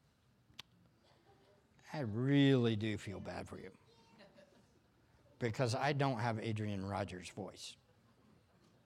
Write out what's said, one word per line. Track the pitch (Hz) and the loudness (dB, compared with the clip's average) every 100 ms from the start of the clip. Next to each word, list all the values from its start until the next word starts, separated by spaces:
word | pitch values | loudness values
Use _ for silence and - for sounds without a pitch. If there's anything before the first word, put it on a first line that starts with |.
| _ _ _ _ _ - - _ _ _ _ _ _ - _ _ _ _ - | _ _ _ _ _ -20 -20 _ _ _ _ _ _ -20 _ _ _ _ -12
I | 156 | -6
really | 120 107 131 143 139 135 117 107 | -4 0 4 6 8 8 4 2
do | 110 104 | 0 -4
feel | - 92 | -6 -10
bad | 90 87 92 | -8 -10 -10
for | - | -14
you | 92 - _ - - - 196 - - - _ _ _ _ _ _ _ - | -16 -20 _ -20 -20 -20 -20 -20 -20 -20 _ _ _ _ _ _ _ -4
because | 120 110 123 | -2 0 0
I | 131 139 | 0 0
don't | 143 139 117 | 2 0 0
have | 120 110 | -2 -2
Adrian | 110 110 107 98 98 | -2 -4 -4 -4 -4
Rogers' | 98 98 90 87 | -4 -4 -8 -12
voice. | - 95 - - - _ _ _ _ _ - _ _ _ _ | -12 -12 -12 -16 -18 _ _ _ _ _ -20 _ _ _ _